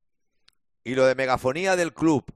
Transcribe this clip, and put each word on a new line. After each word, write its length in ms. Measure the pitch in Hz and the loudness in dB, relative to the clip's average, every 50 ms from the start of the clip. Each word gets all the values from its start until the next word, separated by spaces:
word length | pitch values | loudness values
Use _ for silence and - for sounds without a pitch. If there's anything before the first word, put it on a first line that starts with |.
| _ _ _ _ _ _ _ _ _ _ _ _ _ _ _ _ _ | _ _ _ _ _ _ _ _ _ _ _ _ _ _ _ _ _
Y 120 | 113 127 | -6 0
lo 100 | - - | 2 2
de 100 | 151 127 | 2 2
megafonía 600 | 127 135 127 127 120 - 127 131 160 185 190 185 | 0 0 -2 -2 0 0 -2 -2 -2 -2 0 0
del 180 | 180 175 160 - | 0 0 -4 -4
club 320 | - 156 160 156 127 - - - | -2 0 2 2 0 -2 -6 -20